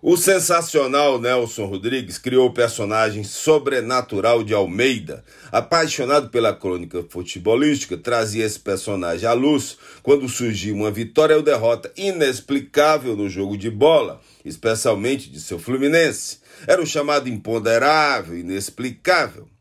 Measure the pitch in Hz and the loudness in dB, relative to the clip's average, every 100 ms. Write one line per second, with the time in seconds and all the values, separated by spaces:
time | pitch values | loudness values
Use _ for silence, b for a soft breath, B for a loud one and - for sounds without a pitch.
0 | 165 175 180 190 - 170 165 156 135 143 | 4 4 4 2 4 0 2 0 2 2
1 | 147 127 120 127 117 - 101 95 110 131 | 2 2 0 0 -2 -6 -6 -4 -4 -6
2 | 101 98 131 127 127 120 117 - 104 110 | -8 -10 0 4 4 2 0 0 -2 0
3 | 110 104 104 - - 156 139 131 113 127 | 0 -2 -10 -4 2 4 4 -2 0 -2
4 | 117 101 107 120 107 104 92 95 131 117 | -2 -2 2 2 2 0 0 0 0 0
5 | 80 67 B B B 113 117 170 160 - | -8 -16 B B B -4 0 0 0 -2
6 | 123 147 120 120 110 98 95 90 85 90 | 2 2 2 0 0 0 -6 -6 -6 -10
7 | 85 87 87 98 90 117 151 143 - 85 | -10 -12 -12 -6 0 2 2 0 -4 -8
8 | 123 120 110 107 110 - - 98 - 101 | -2 -2 0 -2 -4 -4 -6 -6 -4 -4
9 | 87 85 113 120 139 147 - - B B | -4 -2 0 2 2 2 -2 -14 B B
10 | - 143 131 - 120 101 101 101 104 104 | 2 2 2 -4 -4 -4 -4 -2 -2 -4
11 | 113 - 156 151 151 127 117 117 - - | -2 2 4 4 4 2 2 0 -6 -6
12 | 196 180 139 117 - 143 143 - 151 156 | -4 0 0 -2 -4 -4 -2 2 4 4
13 | 127 107 101 90 98 101 110 107 147 160 | 0 -4 -4 -4 -6 -6 -8 2 4 4
14 | 104 - b b - 78 113 110 123 101 | 2 -8 b b -18 -6 -2 0 0 0
15 | 117 139 - 71 - 87 117 131 143 165 | -2 -4 -6 -18 -12 -12 -6 -2 2 2
16 | 160 - - - B B - 185 160 156 | 2 -2 -10 -14 B B 0 0 2 -4
17 | 143 147 127 110 104 113 110 117 139 156 | 0 -2 -2 -8 -4 -2 0 2 4 4
18 | 147 127 85 87 87 95 98 - 123 117 | 2 0 -4 -10 -6 -8 -8 -8 -10 -6
19 | - 175 120 - - _ | 0 0 0 -8 -20 _